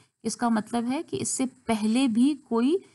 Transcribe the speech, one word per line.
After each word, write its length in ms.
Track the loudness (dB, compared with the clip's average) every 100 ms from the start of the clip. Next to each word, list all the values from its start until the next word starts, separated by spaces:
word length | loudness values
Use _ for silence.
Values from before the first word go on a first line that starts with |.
| _ _
इसका 260 | -8 -2 0
मतलब 340 | 0 -2 -4
है 180 | -2 -4
कि 140 | -4 -6
इससे 300 | -4 -4 -4
पहले 640 | -6 -4 -2 0 2 2
भी 260 | 4 2
कोई 500 | 2 -2 0 2 0 -4